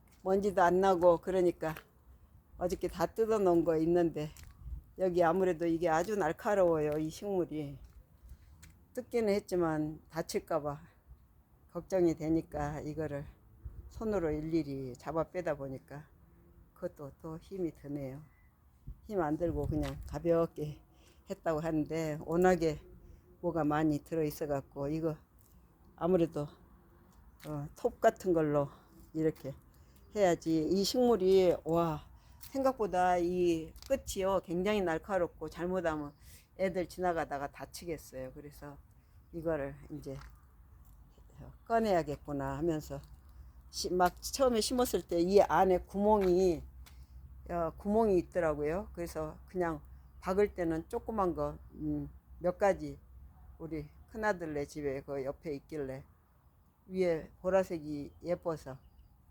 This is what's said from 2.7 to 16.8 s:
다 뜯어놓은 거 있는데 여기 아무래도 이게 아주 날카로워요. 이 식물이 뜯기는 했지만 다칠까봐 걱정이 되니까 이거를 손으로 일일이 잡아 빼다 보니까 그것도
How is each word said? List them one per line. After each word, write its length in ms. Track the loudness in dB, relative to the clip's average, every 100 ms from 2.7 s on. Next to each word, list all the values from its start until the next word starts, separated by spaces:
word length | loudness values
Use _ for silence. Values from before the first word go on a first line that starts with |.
| -2 -6
다 160 | -2 -2
뜯어놓은 580 | 0 0 2 4 4
거 140 | 4 2
있는데 540 | 4 4 2 0 -8 -10 -20 -16 -12 -12 -12 -2
여기 260 | 0 4
아무래도 420 | 4 4 2 2 0
이게 220 | 2 2
아주 280 | 2 2 0
날카로워요. 800 | 0 0 0 4 4 4 0 -2
이 120 | -4
식물이 680 | -6 -4 -2 -2 -4 -8 -12 -18 -20 -20 -20 -20 -20 -20 -20 -20 -20 -14 -12
뜯기는 380 | -4 0 2
했지만 680 | 0 0 0 0 0 -2 -6 -12
다칠까봐 720 | -8 -4 -6 -2 -4 -2 -8 -12 _ _ -20 _ _ _ _ _
걱정이 440 | -12 -2 2 4 2
되니까 640 | 0 0 0 -4 -4 -4
이거를 420 | -8 -6 -6 -6 -10 -18 -20 -18 -16 -16 -16
손으로 400 | -8 -4 -2 0
일일이 600 | -2 0 -2 -2 -6 -8 -10
잡아 260 | -6 -4
빼다 320 | -4 -4 -4 -4
보니까 480 | -6 -10 -12 -16 -16 -20 -20 -20 -20 -20 -20
그것도 380 | -10